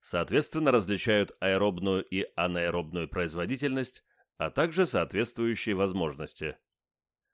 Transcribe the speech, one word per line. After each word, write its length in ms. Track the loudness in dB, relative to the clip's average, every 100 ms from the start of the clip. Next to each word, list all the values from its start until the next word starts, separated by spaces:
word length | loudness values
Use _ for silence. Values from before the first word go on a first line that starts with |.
Соответственно, 680 | -2 -2 2 0 0 0 4
различают 640 | 4 2 -2 2 2 2 0
аэробную 640 | 2 4 2 2 0 0 0
и 200 | -4 -4 -2
анаэробную 720 | -2 0 0 -2 -4 -6 -4
производительность, 920 | -2 -4 -2 -4 -2 -2 -2 -4 -8 _ _ _ _
а 120 | -4
также 360 | 0 0 2 2
соответствующие 880 | 2 0 0 -2 0 -2 0 0 2
возможности. 840 | 2 2 -2 -2 -10 -8 -8 -10 _ _ _ _ _ _ _